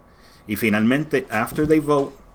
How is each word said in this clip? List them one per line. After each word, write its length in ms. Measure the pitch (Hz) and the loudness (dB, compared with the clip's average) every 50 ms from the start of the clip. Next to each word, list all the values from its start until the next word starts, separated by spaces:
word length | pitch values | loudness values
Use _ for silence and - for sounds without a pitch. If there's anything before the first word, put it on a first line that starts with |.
| - - - - - - - - - | -18 -20 -20 -20 -20 -20 -20 -20 -10
y 100 | - 104 | -8 -6
finalmente, 720 | 98 117 110 104 107 107 117 131 147 156 151 - 131 - - | -2 0 0 2 2 2 2 2 2 0 -2 -2 -2 -2 -2
after 380 | 107 107 117 - - 156 151 151 | -4 -4 -4 -4 -2 -2 0 2
they 120 | 156 156 | 2 2
vote 340 | 147 143 147 139 139 135 - - - - - | 2 2 0 0 0 -2 -8 -14 -20 -20 -20